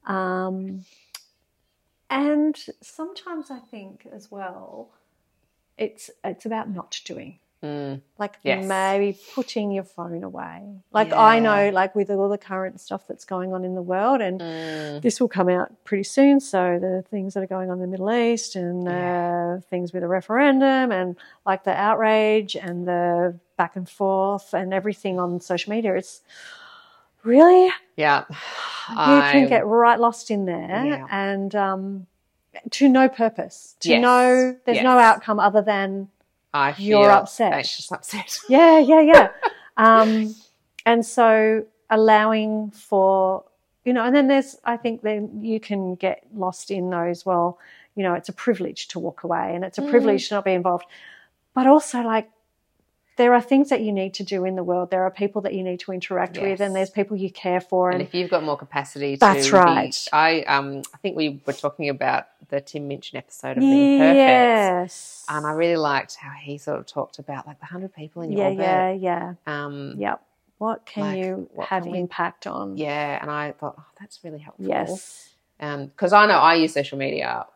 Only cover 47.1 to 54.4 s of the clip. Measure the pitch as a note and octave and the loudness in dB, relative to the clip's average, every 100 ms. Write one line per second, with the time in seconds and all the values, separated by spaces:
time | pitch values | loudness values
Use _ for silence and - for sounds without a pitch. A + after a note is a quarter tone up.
47.1 | E3+ F#3+ F3 F3 F3+ - - _ - F#3+ | -6 -2 0 0 -4 -20 -20 _ -6 -4
48.1 | F3 - - - G3 F3+ - - F3+ F3 | -4 -8 -8 -2 -2 -4 -10 -14 -10 -10
49.1 | - F3 E3+ - F3 F#3 - C#4+ A#3+ A3 | -10 -6 -4 -4 -6 -8 -8 2 2 4
50.1 | A#3 - G#3 G3 F#3 F3+ F3 - - - | 0 0 -4 0 0 0 -2 -6 -20 -20
51.1 | - _ _ _ - C4 D4+ D4 B3 A3+ | -20 _ _ _ 2 6 6 4 -6 -2
52.1 | A3 A3 _ _ _ _ _ _ _ _ | -2 -4 _ _ _ _ _ _ _ _
53.1 | - A#3+ A#3+ A#3 C4+ C#4 B3 G#3+ G3+ F#3+ | 2 6 6 4 2 4 0 -2 -4 -4
54.1 | F#3+ G3 G3 | -8 -6 -4